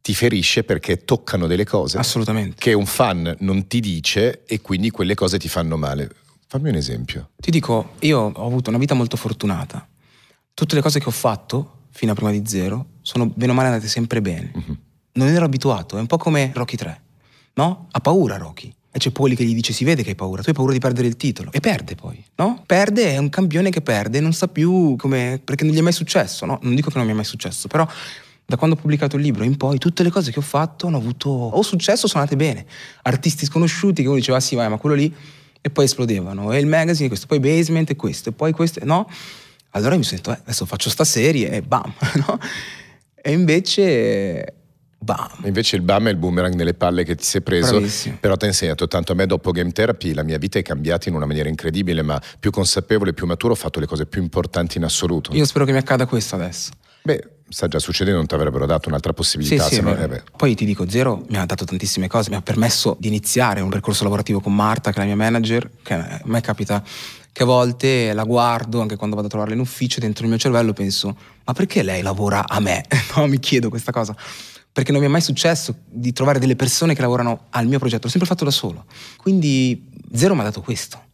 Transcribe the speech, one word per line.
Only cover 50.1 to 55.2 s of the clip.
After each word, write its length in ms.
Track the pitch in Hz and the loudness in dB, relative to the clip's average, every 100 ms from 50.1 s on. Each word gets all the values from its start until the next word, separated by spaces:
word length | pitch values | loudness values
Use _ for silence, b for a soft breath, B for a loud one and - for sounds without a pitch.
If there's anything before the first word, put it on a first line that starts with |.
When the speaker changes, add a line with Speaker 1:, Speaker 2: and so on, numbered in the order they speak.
Speaker 1:
la 100 | 76 | -2
mia 140 | 78 78 | -2 -2
vita 200 | 92 104 | -2 -2
è 20 | |
cambiata 480 | 87 71 76 85 - | -2 -4 0 -2 -2
in 60 | 80 | -4
una 100 | 73 | -2
maniera 240 | 76 76 | -2 -2
incredibile, 520 | 78 82 85 92 80 | -2 -4 -2 -2 0
ma 180 | 76 71 B B | 0 -2 B B
più 120 | 101 | -4
consapevole, 600 | 95 92 98 - 110 98 | 0 0 -2 0 0 2
più 120 | 80 87 | -2 -4
maturo, 280 | 85 117 | 0 0
ho 20 | 110 | 0
fatto 220 | - - | -2 -4
le 60 | 76 | -4
cose 200 | 76 76 | -4 -4
più 160 | 98 | -4
importanti 560 | 87 92 82 90 85 - | -2 -2 -2 -2 -2 -2
in 60 | 82 | -2
assoluto. 480 | - 90 85 | -2 -2 -2